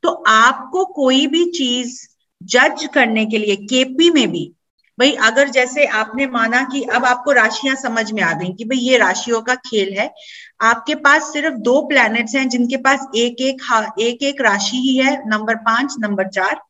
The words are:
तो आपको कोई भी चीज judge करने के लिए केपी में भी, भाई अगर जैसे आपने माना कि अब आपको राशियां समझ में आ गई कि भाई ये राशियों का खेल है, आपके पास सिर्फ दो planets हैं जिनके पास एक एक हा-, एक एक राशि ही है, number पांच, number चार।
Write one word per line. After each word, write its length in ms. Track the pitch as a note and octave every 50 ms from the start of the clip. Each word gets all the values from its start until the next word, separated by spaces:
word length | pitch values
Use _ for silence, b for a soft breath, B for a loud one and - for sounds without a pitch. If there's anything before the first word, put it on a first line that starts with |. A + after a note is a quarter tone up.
तो 80 | - E4+ F4 - - A3
आपको 580 | A3 A3 A3+ B3 C4+ - - - - F#4 F#4
कोई 420 | F#4 - - C#4 B3+ C4 C4+ D4 C#4+
भी 180 | D4 E4+ F4
चीज 680 | F4 F4 E4+ C4+ B3 A#3+ B3 B3 A#3+ B3+ - - _ _ _ _ _ _ _ F3+
judge 440 | F#3+ - B3 C4 D#4 - - - D4 -
करने 320 | D4 B3+ A3+ A3 A3 A3
के 120 | G#3+ G#3+ A3
लिए 180 | G#3+ G#3 G3+
केपी 560 | G3 G3+ G#3 B3+ B3+ C4 C4 C4 C4 E4 E4+
में 200 | E4 D4+ A#3 -
भी, 220 | - E3+ D3+ - _ _ _ _ _ _ _ _ _ -
भाई 120 | A#3+ C#4
अगर 380 | C4+ - G#3+ A3 A3+ B3+ C#4 C#4
जैसे 360 | A3+ C4 B3+ B3+ B3+ D4 C#4+
आपने 420 | - A3 G#3+ A3 A3 G#3+ B3 C#4 C4
माना 360 | B3 A#3+ A3+ A3+ A#3 B3 C4+
कि 180 | C4 C4 C#4
अब 240 | A#3 - G#3 B3 B3
आपको 260 | B3+ B3 B3 - C#4+
राशियां 440 | C#4+ B3 A3 A3 A3 - - C4+ C4
समझ 360 | C4+ C4+ B3 A3+ A#3 A3 G#3
में 120 | G#3+ G#3+ F#3
आ 100 | E3 E3
गई 200 | D#3+ F3+ F3+ F#3
कि 120 | - A#3
भाई 120 | A3 C4 B3+
ये 200 | A#3+ B3 C4 A#3+
राशियों 440 | G#3+ F#3 - - - A#3+ A#3 A3+
का 140 | A3+ B3 B3+
खेल 380 | B3+ _ - - G#3+ G3 F#3+ G3 G3
है, 140 | A3 D4 B B B B B B B B B B
आपके 340 | G#3+ A3+ A#3 A#3 - - D4+
पास 280 | D4+ D4+ C#4+ C#4+ D#4 D4+ - -
सिर्फ 200 | D4 C#4+ D#4+ C#4+
दो 280 | A#3 G3+ A#3 B3 C#4+
planets 540 | D#4 - D4+ C4+ A#3+ G#3+ A3 A#3 A#3 A3+ -
हैं 140 | C4+ C4+ B3+
जिनके 280 | A#3+ B3 A#3+ A#3 C4+ C4
पास 300 | A#3+ C4+ C#4 C#4 C#4 - -
एक 260 | A3 A#3 A#3+ A#3+ A#3
एक 200 | B3+ C4 C4+ C4 -
हा-, 360 | - A#3+ A3 G#3+ A3 - -
एक 240 | A3+ A#3 A#3+ A#3+ C#4+
एक 180 | C#4 C#4+ C#4
राशि 360 | C4+ A3 G3 G3+ G3+ - B3 B3+
ही 200 | B3+ C4+ C4 C4
है, 320 | C4 C4 - - - A3
number 260 | G#3+ G#3+ G#3+ A3 A3+
पांच, 400 | A3 A3 A#3 A3+ A#3 C4+ C#4 - -
number 280 | A3 G#3 G3+ F#3+ F#3+ F#3+
चार। 340 | - G3 F#3 G3+ C#4 - - _